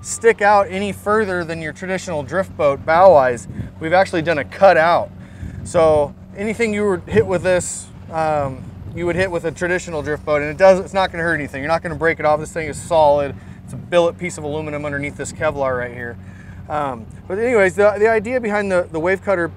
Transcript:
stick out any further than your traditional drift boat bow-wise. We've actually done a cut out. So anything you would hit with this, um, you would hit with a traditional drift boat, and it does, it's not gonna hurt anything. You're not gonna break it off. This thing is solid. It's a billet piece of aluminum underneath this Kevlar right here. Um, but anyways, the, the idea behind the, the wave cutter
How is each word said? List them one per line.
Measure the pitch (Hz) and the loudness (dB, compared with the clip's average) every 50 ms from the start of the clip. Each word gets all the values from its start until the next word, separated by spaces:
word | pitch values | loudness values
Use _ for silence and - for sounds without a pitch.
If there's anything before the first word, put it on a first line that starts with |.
stick | - - - - - 226 214 - | -10 -10 -10 0 2 2 2 4
out | 208 202 208 202 202 165 | 4 4 4 4 2 0
any | 180 190 202 202 | -2 -6 -4 -6
further | 185 - - 202 208 220 220 190 185 180 170 | -6 -6 -2 0 0 0 0 -2 -2 -4 -4
than | 156 165 165 | -6 -8 -8
your | 160 156 | -8 -10
traditional | 147 - 185 180 190 180 185 190 175 151 143 | -10 -10 -6 -6 -6 -6 -4 -6 -6 -6 -6
drift | 123 147 185 190 - - - | -4 -4 -4 -4 -4 -4 0
boat | 160 143 139 131 - | 2 2 2 0 0
bow-wise. | 160 160 170 190 196 175 147 131 127 123 113 - - - - - - - - | 2 4 8 8 10 8 8 6 4 0 -2 -6 -12 -12 -12 -12 -12 -12 -10
We've | 160 160 165 | -4 2 2
actually | 180 196 185 - 175 | 2 2 2 0 -2
done | 156 160 165 147 | 0 0 0 -2
a | 127 | -2
cut | - - - 196 196 175 | -6 0 6 6 6 8
out. | 160 160 170 170 143 107 95 - - - - - - - - - - - | 6 4 4 4 2 0 -2 -10 -18 -18 -18 -14 -14 -12 -12 -12 -12 -12
So | - - 175 165 160 156 151 147 135 - - - - - | -2 2 4 4 4 4 4 2 0 -4 -14 -20 -18 -10
anything | 196 202 220 214 - 233 220 208 | -8 -6 -6 -2 -2 -2 -2 0
you | 202 208 208 | -2 0 0
would | 190 170 - | -2 -2 -4
hit | - 180 208 226 | 0 0 2 2
with | 185 190 175 165 | 2 -2 -2 0
this, | 185 180 180 170 - - - - - - - - - | 2 0 0 0 -4 -10 -12 -14 -16 -18 -18 -16 -8
um, | 175 160 160 156 151 147 143 135 131 131 - - - - - - - | -4 -2 -2 0 0 -2 -2 -4 -6 -10 -12 -16 -16 -16 -16 -12 -10
you | 165 170 | -6 -4
would | 175 170 | -2 0
hit | 170 190 190 | 0 -2 -2
with | 175 170 156 | -2 -4 -4
a | 165 | -4
traditional | 139 - 180 170 180 185 175 175 170 151 | -4 -4 -2 -2 -2 -2 -4 -6 -8 -6
drift | 139 143 151 139 - | -4 -4 -6 -6 -2
boat, | - 151 147 | -2 -2 0
and | 143 151 | 0 -4
it | 156 143 | 2 6
does, | 190 190 190 180 | 8 8 8 8
it's | 190 151 - | 2 -4 -2
not | 196 190 180 | -2 -2 -2
gonna | 185 170 165 | -2 -4 -2
hurt | 170 165 | -2 -2
anything. | 151 143 127 - 135 | -2 -4 -6 -8 -8
You're | 135 151 | -2 -2
not | 165 165 | -2 -2
gonna | - 180 156 | -2 -6 -6
break | 139 156 165 160 - | 0 0 0 0 2
it | 151 | 2
off. | 151 151 151 | 2 2 2
This | 156 143 | 0 -6
thing | - 175 160 151 | -8 -8 -6 -6
is | 139 - | -8 -10
solid. | - - 175 160 156 147 143 147 143 139 127 - - - - - - | -6 0 2 4 6 6 4 4 0 -2 -6 -10 -16 -18 -18 -18 -16
It's | - - | -14 -14
a | 127 | -14
billet | - - 175 175 170 170 165 - | -10 0 2 4 4 4 0 -4
piece | 175 175 165 - | -10 -10 -8 -8
of | 151 | -8
aluminum | 147 143 156 156 151 147 147 147 | -6 -6 -6 -6 -6 -8 -6 -6
underneath | 151 143 143 143 147 135 - | -6 -6 -4 -6 -6 -8 -8
this | 143 127 | -10 -10
Kevlar | - - 165 156 151 143 135 131 127 123 | -6 -2 -2 -2 0 0 -2 0 0 -2
right | 123 123 120 | -4 -6 -8
here. | 123 120 120 117 - - - - - - - - - - - | -10 -10 -10 -10 -12 -16 -18 -18 -18 -18 -18 -18 -16 -12 -6
Um, | 156 151 147 139 127 113 110 - - - - - | -4 -4 -4 -4 -6 -8 -12 -16 -18 -18 -10 -8
but | 180 202 | -4 -2
anyways, | 226 247 254 214 196 185 180 | -2 2 4 4 4 4 4
the, | 190 202 208 202 202 | 4 4 4 4 4
the | 208 226 | 2 2
idea | 226 220 190 226 254 254 | 2 2 0 -2 -4 -2
behind | 240 214 208 208 202 196 | -2 -2 -2 -2 -2 0
the, | 190 175 175 - | 0 0 0 -2
the | 160 160 | -4 -2
wave | 156 180 190 190 | 0 0 0 0
cutter | - 202 196 175 170 160 - | 0 -2 0 0 0 -4 -6